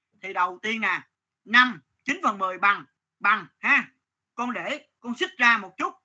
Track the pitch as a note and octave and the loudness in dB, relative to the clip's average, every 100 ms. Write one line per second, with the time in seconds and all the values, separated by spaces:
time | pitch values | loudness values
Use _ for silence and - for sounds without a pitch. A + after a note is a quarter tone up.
0 | _ _ F#3+ F#3+ F3+ F3+ G#3+ A3+ G3+ E3+ | _ _ -10 -2 -2 -2 -6 -4 -2 -4
1 | - _ _ _ - A3+ D3+ F3+ _ _ | -6 _ _ _ 0 4 4 0 _ _
2 | - D#4+ C4+ G3+ F#3+ F#3 G3+ G3 C#3+ _ | -8 -2 -2 -2 -4 0 0 0 -4 _
3 | _ _ G3+ G#3+ F3+ _ A3 C4+ - _ | _ _ 0 0 -2 _ 0 0 0 _
4 | _ _ _ - B3 G#3 F3 C#4+ _ _ | _ _ _ -8 -6 -6 -6 -8 _ _
5 | A#3+ A#3+ F4+ - A#3+ A3+ F#3+ - E4+ - | -10 -4 -4 2 4 4 0 -6 -6 -6